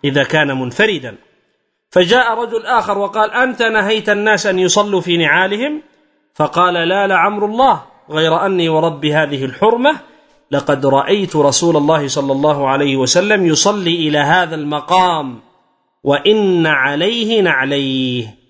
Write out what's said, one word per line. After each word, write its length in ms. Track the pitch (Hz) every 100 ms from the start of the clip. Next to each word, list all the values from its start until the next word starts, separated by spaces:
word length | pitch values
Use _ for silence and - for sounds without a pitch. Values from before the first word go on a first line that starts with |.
إذا 180 | 143 139
كان 380 | 131 156 143 131
منفردا." 540 | 127 123 214 170 120 95 _ _ _ _ _ _ _
فجاء 440 | 180 175 247 240
رجل 320 | 220 233 226 -
آخر 320 | 220 208 196
وقال: 320 | 196 220 214
"أنت 320 | 240 262 233
نهيت 460 | 226 220 202 220 214
الناس 380 | 202 214 208 208
أن 120 | 185
يصلوا 420 | 185 202 208 190
في 160 | 170 170
نعالهم؟" 680 | 156 160 190 208 277 302 _ _ _ _ _
فقال: 400 | - 151 170 180
"لا، 320 | 175 170 190 196
لعمر 380 | 185 185 208
الله، 380 | 208 226 269 180 - _ _
غير 360 | 151 160 165 196
أني 220 | 185 165
ورب 360 | 156 165 147
هذه 400 | 151 147 147 139
الحرمة 560 | 131 - 214 233 269 302 - _ _ _ _
لقد 360 | 139 - 139 139
رأيت 500 | 135 143 202 185 151
رسول 400 | 143 131 170 156
الله 320 | 143 160 139
صلى 240 | 143 139
الله 360 | 135 151 143 135
عليه 280 | 139 143 135
وسلم 500 | 131 175 202 208 175
يصلي 600 | 151 196 202 175 170 151
إلى 100 | 147
هذا 360 | 147 180 170
المقام 840 | 156 147 147 - 185 180 165 135 117 _ _ _ _ _ _
وإن 640 | 139 143 196 214 196 175 160
عليه 720 | 143 135 143 190 240 220 226
نعليه." 840 | 180 139 135 143 135 131 131 123 107 -